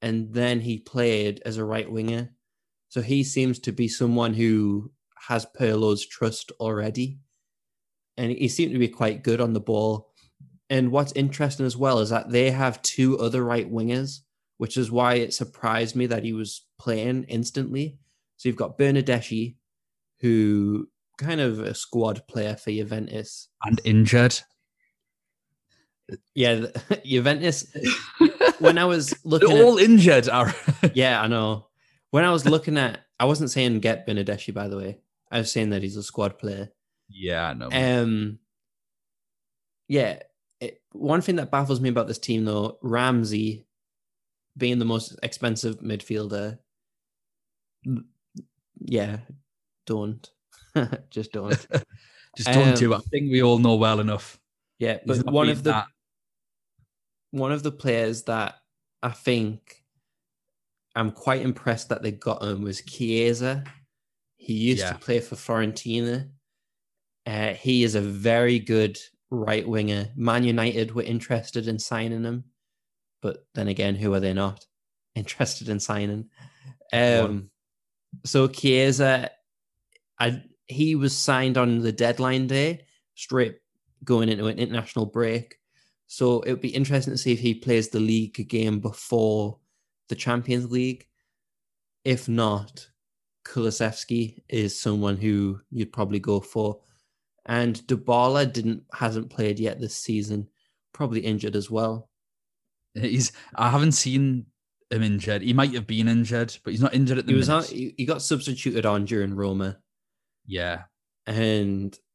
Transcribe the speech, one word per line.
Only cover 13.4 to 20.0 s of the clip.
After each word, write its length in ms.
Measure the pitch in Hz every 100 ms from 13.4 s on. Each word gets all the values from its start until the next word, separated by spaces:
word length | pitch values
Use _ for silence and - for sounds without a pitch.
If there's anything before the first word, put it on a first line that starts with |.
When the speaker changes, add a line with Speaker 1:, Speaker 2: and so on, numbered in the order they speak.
Speaker 1:
right 280 | 120 120 -
wingers, 500 | 113 113 123 139 139 _ _ _ -
which 180 | 110 127
is 140 | 113
why 240 | 120 123
it 200 | 123 117
surprised 640 | - 110 - 117 113 113 123
me 100 | 123
that 160 | 113
he 100 | 113
was 340 | 110 107 - - _
playing 460 | - 113 117 127
instantly. 720 | - 117 120 139 135 135 156 139 _ _ _ -
So 120 | 127
you've 80 | 113
got 220 | 107 -
Bernardeschi, 800 | 139 139 135 120 - 113 117 - _ _ _ _